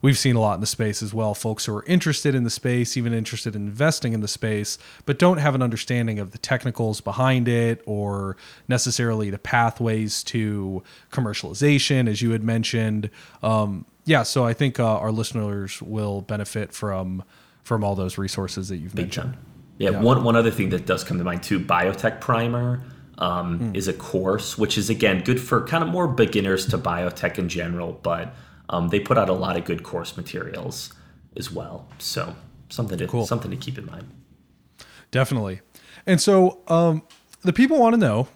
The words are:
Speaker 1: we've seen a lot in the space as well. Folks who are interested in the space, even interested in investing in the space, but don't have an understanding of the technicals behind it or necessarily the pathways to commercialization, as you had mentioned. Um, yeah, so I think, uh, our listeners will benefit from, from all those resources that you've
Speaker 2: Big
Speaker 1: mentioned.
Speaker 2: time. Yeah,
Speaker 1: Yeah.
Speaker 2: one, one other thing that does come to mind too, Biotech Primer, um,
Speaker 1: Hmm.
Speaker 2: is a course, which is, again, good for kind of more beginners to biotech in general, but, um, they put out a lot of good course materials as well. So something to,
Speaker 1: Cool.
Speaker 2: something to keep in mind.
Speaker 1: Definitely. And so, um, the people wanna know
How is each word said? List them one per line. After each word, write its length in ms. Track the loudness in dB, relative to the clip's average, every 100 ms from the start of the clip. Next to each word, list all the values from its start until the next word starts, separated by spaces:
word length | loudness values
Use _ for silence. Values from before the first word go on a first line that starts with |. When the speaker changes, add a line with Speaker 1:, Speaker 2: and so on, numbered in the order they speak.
Speaker 1:
we've 160 | 4 4
seen 160 | 4
a 60 | 4
lot 140 | 2
in 60 | 0
the 60 | -4
space 380 | -2 -2 -2
as 100 | -6
well. 200 | -2 -2
Folks 320 | -2 -4 -4 -4
who 100 | -6
are 80 |
interested 500 | 2 2 2 0 2
in 80 | 2
the 80 | 0
space, 460 | -2 0 0 0 0
even 180 | 0
interested 400 | -2 -4 -6 -6
in 140 | -6 -6
investing 440 | 0 0 2 -2
in 100 | -2
the 60 | -4
space, 480 | -4 -2 -2 -4 -8 -14 -14 -4
but 140 | 4
don't 180 | 4 4
have 160 | 2
an 80 | 2
understanding 560 | 0 -2 -2 -2 0 -4
of 140 | -8
the 60 | -10
technicals 640 | -2 -2 -2 -2 -2 -2
behind 460 | -6 0 2 4 4
it 340 | 2 2 0 -4
or 500 | -4 -2 -2 -4 -6 -14 -20 -2
necessarily 640 | -2 0 0 0 0 -2
the 80 | -4
pathways 840 | 0 2 2 2 0 0 -2 -4
to 580 | -4 -2 -2 -2 -4 -6 -8 -20 _
commercialization, 960 | -4 -2 -4 -8 0 4 4 4 2 2
as 140 | 2
you 100 | 0
had 100 | 0
mentioned. 680 | 0 0 0 0 0 -2 -4 -10 -20 -4
Um, 420 | 0 2 0 -4 -10 _
yeah, 200 | 2 2
so 200 | 2 2
I 80 | 0
think, 280 | 2 0 2
uh, 180 | 0 2
our 140 | 0
listeners 680 | -2 -2 -4 -4 -4 -6 -10
will 420 | -8 -6 -4 -4
benefit 500 | -6 -6 -4 -6 -8
from, 500 | -6 -4 -4 -4 -6 -10 _ _ _
from 220 | -2 0
all 100 | 2
those 240 | 0 -4 -4
resources 500 | -6 -4 -6 -6 -6
that 100 | -8
you've 180 | -8 -6
Speaker 2:
Big 80 |
Speaker 1:
mentioned. 300 | -6 -4 -8
Speaker 2:
time. 120 | -10 -16 -20 -20 -2
Yeah, 140 | 0
Speaker 1:
Yeah. 80 | 4
Speaker 2:
one, 200 | 6 6
one 140 | 6 4
other 140 | 4
thing 180 | 2 0
that 180 | 0 0
does 160 | -2
come 160 | 0 -2
to 60 |
mind 180 | -2 -4
too, 160 | -2 -2
Biotech 640 | 2 2 2 2 -2 -2
Primer, 640 | 0 0 2 0 -2 -2 -6 -18 -20 -4
um, 400 | -2 0 -2 -2
Speaker 1:
Hmm. 160 | -2
Speaker 2:
is 140 | -2 -2
a 40 |
course, 640 | -4 -4 -2 0 0 -2 -2
which 220 | 0 0
is, 120 | 0
again, 320 | 2 4 2
good 160 | 2 0
for 260 | 2 -2 0
kind 160 | -2
of 60 | 0
more 180 | 0 0
beginners 600 | 4 2 4 2 0 0
to 120 | -2
biotech 580 | -2 -2 -2 -2 -4 -2
in 100 | -4
general, 500 | -4 -4 -4 -6 -6
but, 320 | -4 -4 -6 -12 -20 -20 -4
um, 200 | -2 0
they 100 | 0
put 180 | 2 2
out 100 | 4
a 40 |
lot 240 | 0 0 -2
of 80 |
good 180 | -2 -6
course 340 | -6 -8 -8 -10
materials 760 | -10 -10 -10 -10 -10 -10 -14 -16 -20 -20 -18 -12
as 140 | -10
well. 380 | -8 -10 -14 -18 -12
So 380 | -8 -6 -8 -12 -20 -20 -14
something 300 | -8 -6 -4
to, 100 | -4
Speaker 1:
Cool. 180 | -2 -2
Speaker 2:
something 240 | -2 -4
to 60 | -8
keep 200 | -10 -10
in 100 | -12
mind. 180 | -16 -18 -20 _ _ _ _ _ _ -20 -20 -4
Speaker 1:
Definitely. 520 | 0 0 0 -2 -6 _ -20 -20 -12 2
And 140 | 4
so, 380 | 6 6 6 2 0
um, 340 | 4 4 2 -4 -20 _ -4
the 120 | -2
people 240 | 4 6 8
wanna 180 | 6 6
know 320 | 4 4 0